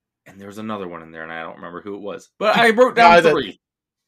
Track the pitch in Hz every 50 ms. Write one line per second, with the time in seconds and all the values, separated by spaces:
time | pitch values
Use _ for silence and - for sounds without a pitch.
0 | _ _ _ _ _ - 92 98 98 101 98 110 107 110 110 101 92 87 87 82
1 | 82 82 80 80 80 82 82 82 82 87 - - 90 87 87 87 - 101 101 101
2 | 101 98 85 - - _ _ - 196 214 - 233 233 233 208 233 254 240 - 226
3 | 175 170 170 175 160 160 151 147 117 92 - _ _ _ _ _ _ _ _ _
4 | _